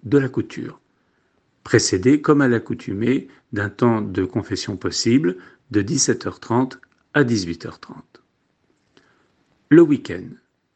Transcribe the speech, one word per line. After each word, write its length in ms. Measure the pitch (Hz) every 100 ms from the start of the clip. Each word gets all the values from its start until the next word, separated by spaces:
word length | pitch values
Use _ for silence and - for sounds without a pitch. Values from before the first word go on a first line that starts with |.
de 140 | - 143
la 120 | 131
Couture, 500 | 117 - - - - _ _ _ _ _ _ _ _
précédée, 580 | - 113 - 95 123 147
comme 200 | 147 147
à 60 | 131
l'accoutumée, 800 | 117 - 113 - 98 120 131 - - -
d'un 160 | 101 101
temps 320 | - 123 110
de 240 | 104 95 95
confession 520 | 107 98 98 - 95
possible 600 | 87 - 117 127 170 185 - _ -
de 120 | 104
dix-sept 420 | 98 143 - 113 95
heures 140 | -
trente 400 | - 113 131 - _ _ _
à 100 | 147
dix-huit 420 | 127 113 87 85 -
heures 140 | -
trente. 440 | - 80 - - _ _ _ _ _ _ _ _ _ _ _ _ _ _ -
Le 120 | 156
week-end, 420 | 160 143 - 90 82 - _ _ _